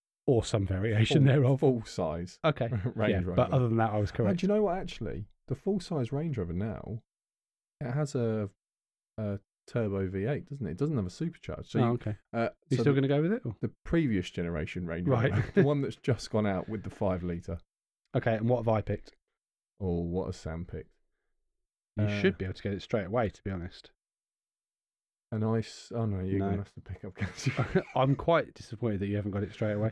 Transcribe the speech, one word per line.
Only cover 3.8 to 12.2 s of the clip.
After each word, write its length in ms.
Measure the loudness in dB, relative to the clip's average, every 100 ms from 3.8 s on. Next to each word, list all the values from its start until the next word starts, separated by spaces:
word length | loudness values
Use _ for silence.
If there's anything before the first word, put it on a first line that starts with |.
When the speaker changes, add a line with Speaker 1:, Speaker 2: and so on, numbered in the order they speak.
| 2
Speaker 1:
I 60 | 2
was 120 | 0
Speaker 2:
Oh, 60 | 0
Speaker 1:
correct. 240 | 2 2
Speaker 2:
do 60 | 2
you 60 |
know 100 | 2
what, 160 | 2 0
actually? 480 | -6 -8 -6 -6 -10 _ -8
The 60 |
full 260 | -6 -2 -2
size 320 | -2 -2 -2
Range 260 | -2 -2 -2
Rover 140 | -2
now, 480 | -2 -2 -4 -8 -10 _ _ _ _ _ _ _ -12
it 100 | -4
has 220 | -2 -2
a, 340 | 0 0 0 -2 _ _ _ _ _ _ -6
a 200 | -4 -4 _ _ -6
turbo 400 | -2 0 0 0
V 160 | -2 -2
eight, 220 | -2 -6
doesn't 180 | -8 -6
it? 40 |
It 40 | -2
doesn't 180 | -2 0
have 100 | -2
a 40 |
supercharged. 600 | -4 -6 -6 -12 -10 -4
So 80 | 2
Speaker 1:
Oh, 40 | 2
Speaker 2:
you, 40 |
Speaker 1:
okay. 240 | 2 -4 -8